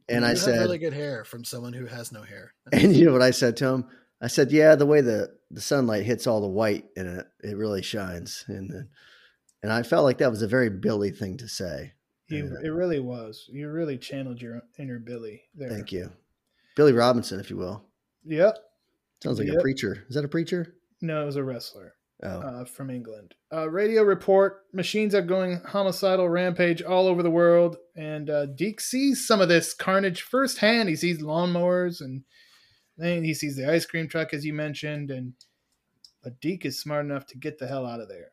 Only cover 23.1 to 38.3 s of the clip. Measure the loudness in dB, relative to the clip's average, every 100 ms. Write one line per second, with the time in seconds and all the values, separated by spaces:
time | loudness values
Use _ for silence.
23.1 | -18 -20 _ _ -8 -4 -2 2 4 4
24.1 | 4 4 6 4 0 _ -6 -4 0 2
25.1 | 2 2 0 0 -4 -4 -2 -2 0 2
26.1 | 2 2 2 0 2 2 2 0 4 4
27.1 | 4 2 4 6 6 4 0 -14 -14 -10
28.1 | -8 -2 -2 -2 -4 -6 -4 -6 0 2
29.1 | 2 2 4 6 4 2 -4 0 2 2
30.1 | -2 -2 0 0 2 2 4 2 0 -2
31.1 | -2 -2 -2 0 0 2 2 0 -6 -10
32.1 | -12 -14 _ _ _ _ _ _ -8 -4
33.1 | -2 -2 -4 -6 -4 0 2 0 -6 -4
34.1 | -4 -4 -6 -6 -6 -6 -6 -8 -8 -8
35.1 | -8 -10 -14 _ _ _ _ _ _ _
36.1 | _ -18 -8 -6 -6 -6 -8 -6 -6 -4
37.1 | -8 -10 -12 -12 -10 -8 -8 -8 -10 -14
38.1 | -16 -20